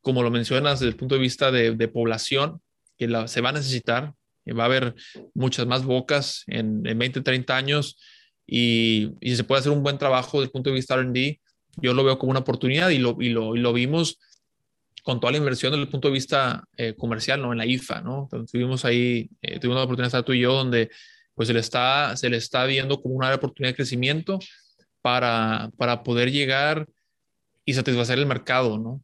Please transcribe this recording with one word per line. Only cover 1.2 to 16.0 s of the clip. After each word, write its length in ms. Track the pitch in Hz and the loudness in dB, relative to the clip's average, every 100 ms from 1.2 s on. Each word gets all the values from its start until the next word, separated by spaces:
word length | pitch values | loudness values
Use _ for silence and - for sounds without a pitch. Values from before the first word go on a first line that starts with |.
vista 280 | 127 - 135 | 0 2 2
de, 240 | 127 113 | 4 2
de 140 | 113 113 | 2 -2
población, 720 | 117 113 110 - 135 147 170 _ _ _ _ | 0 -2 -2 -2 -2 -2 -6 _ _ _ _
que 100 | 117 | -2
la, 200 | 117 113 | -2 -2
se 120 | - | -2
va 80 | 123 | -2
a 40 | |
necesitar, 600 | 147 135 123 - 120 147 - _ _ | -2 -4 -4 0 -2 -2 -14 _ _
que 80 | - | -8
va 120 | 117 | 0
a 20 | 117 | 2
haber 280 | 131 123 - - - - | 2 0 -6 -20 -20 -10
muchas 340 | - 131 127 123 | -2 -2 0 0
más 180 | 131 | 0
bocas 600 | 131 127 127 143 135 - - | 2 0 2 0 0 -8 -6
en, 400 | 117 110 107 113 | -4 -2 -2 -2
en 120 | 113 | -2
veinte, 240 | 127 131 | -2 0
treinta 340 | 131 127 127 131 | 0 0 0 -2
años, 420 | 135 147 143 - - - _ _ - | 0 0 -2 -10 -20 -20 _ _ -4
y, 680 | 117 120 117 113 110 107 - | 0 4 4 4 2 0 -4
y 160 | 127 120 | -2 -2
se 80 | |
puede 160 | 113 135 | 2 2
hacer 120 | 139 | 2
un 100 | 147 | 0
buen 140 | 139 139 | 0 0
trabajo 420 | 143 127 123 143 | 2 2 0 -2
desde 80 | 135 | -2
el 60 | |
punto 180 | 135 135 | -2 -2
de 40 | |
vista 200 | 135 127 | -2 0
R 80 | 131 | 0
and 120 | 127 | 0
D, 260 | 123 135 147 _ _ _ - | 0 -2 -4 _ _ _ -2
yo 180 | 127 | 2
lo 80 | 127 | 4
veo 160 | 135 131 | 4 2
como 140 | 131 | 0
una 80 | 131 | 0
oportunidad 500 | 131 113 127 143 185 | 0 -2 0 2 2
y 80 | 143 | 4
lo, 180 | 120 117 | 2 0
y 80 | 120 | 0
lo, 260 | 113 110 117 | 0 0 0
y 40 | |
lo 120 | 120 | 2
vimos 460 | 120 127 160 156 - _ _ _ _ _ _ _ - | 2 2 0 0 -4 _ _ _ _ _ _ _ -10
con 160 | - 123 | -4 0
toda 120 | 120 | 0
la 80 | 151 | 2
inversión 340 | 143 127 131 | 0 0 0
desde 120 | 147 | 0
el 40 | 139 | -2
punto 200 | 139 | 0